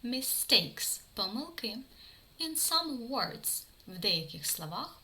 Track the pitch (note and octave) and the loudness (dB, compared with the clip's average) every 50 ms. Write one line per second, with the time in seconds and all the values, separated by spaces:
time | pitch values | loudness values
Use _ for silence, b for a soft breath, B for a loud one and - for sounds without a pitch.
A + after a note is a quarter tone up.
0 | - A#3+ B3+ B3+ C4 - - - - - C4 G3 E3 D3 - - - - - - | -2 0 -2 0 0 0 0 0 6 6 6 6 6 4 -4 -4 -2 -2 -2 -4
1 | - - - - G3 F#3 G#3 B3+ D4+ F4 E4+ - - G#3+ G#3 B3 C4+ B B B | -6 -12 -8 -6 -6 -4 -2 -4 -4 -4 -8 -6 -6 -6 -6 -6 -10 B B B
2 | B B B B B B B - E4 D#4+ D#4 - - - E4 E4 E4+ D#4+ C#4 A#3+ | B B B B B B B -8 -6 -2 0 2 2 4 4 4 2 2 -2 -4
3 | A#3 A#3+ C4+ A#3+ F3 - - - - - - - - - - - - - F#3 F3+ | -2 0 0 0 0 0 -2 -4 -2 -2 -2 -2 -4 -8 -20 -20 -14 -10 -6 0
4 | E3+ G3+ F3 E3 D#3+ D3 - D#3 C#3+ - - - E3 D3+ E3+ G3+ C#4+ - - - | 2 2 2 2 0 -4 -8 -4 -2 -2 -2 -2 -2 -4 -4 -4 -6 -6 -10 -18